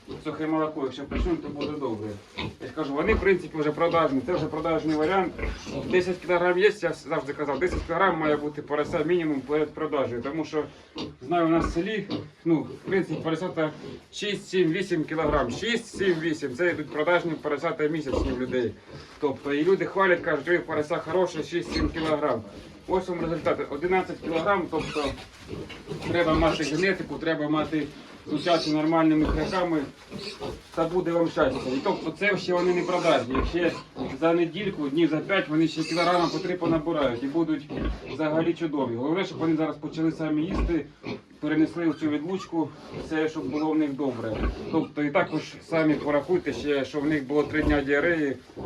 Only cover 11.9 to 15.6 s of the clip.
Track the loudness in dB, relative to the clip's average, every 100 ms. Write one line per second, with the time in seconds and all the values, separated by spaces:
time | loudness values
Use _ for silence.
11.9 | -2 -4 -6 -8 -8 2 2 0 -8 -2
12.9 | 0 0 -2 -2 -2 -2 -2 -2 -2 -14
13.9 | -16 -16 -8 -4 -4 -2 2 4 2 0
14.9 | -2 0 0 2 2 0 -2